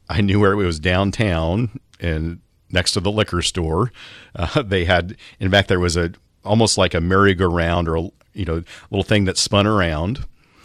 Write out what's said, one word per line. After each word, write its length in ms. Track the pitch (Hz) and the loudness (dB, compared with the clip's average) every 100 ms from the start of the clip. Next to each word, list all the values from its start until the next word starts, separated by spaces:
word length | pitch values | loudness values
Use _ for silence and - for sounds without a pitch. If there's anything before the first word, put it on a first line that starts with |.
| - | -6
I 120 | - | -2
knew 200 | 101 101 | 2 4
where 120 | 98 | 4
it 40 | 104 | 2
was 220 | 90 78 | 0 0
downtown 960 | 90 90 98 - 107 82 80 101 117 - _ - | 0 2 0 0 -2 0 0 -2 -4 -8 _ -8
and 400 | 85 78 82 85 _ _ _ | -6 -4 -4 -8 _ _ _
next 220 | 90 - | -2 0
to 80 | 101 | -2
the 120 | 92 | -2
liquor 300 | 107 101 87 | -2 -2 -2
store. 500 | - 92 80 82 120 - - - - | -4 -4 -2 -2 -2 -6 -20 -20 -18
Uh, 280 | - 82 151 | -8 -2 -2
<laughs> 20 | |
they 200 | 107 95 | 0 -2
had, 320 | 87 87 90 - - - | 2 0 0 -12 -20 -6
in 100 | 95 | 2
fact, 180 | 101 95 | 2 4
there 120 | 90 | 2
was 160 | 87 85 | 2 0
a, 160 | 85 - _ _ | -2 -6 _ _
almost 320 | 98 113 110 - | 0 2 2 2
like 160 | 92 | 0
a 60 | 85 | 0
merry-go-round 880 | 87 95 98 90 92 85 85 87 82 | 2 4 4 4 0 0 0 0 0
or 80 | 82 | -2
a, 60 | 82 _ _ | -4 _ _
you 100 | - | -10
know, 180 | 82 82 85 - - | -6 -6 -8 -20 -6
little 140 | 101 | -4
thing 200 | - 107 | 0 2
that 140 | 92 - | 2 -2
spun 280 | - 101 104 | 0 2 2
around, 600 | 104 85 76 90 127 - - _ _ | 2 0 -2 -4 -6 -12 -16 _ _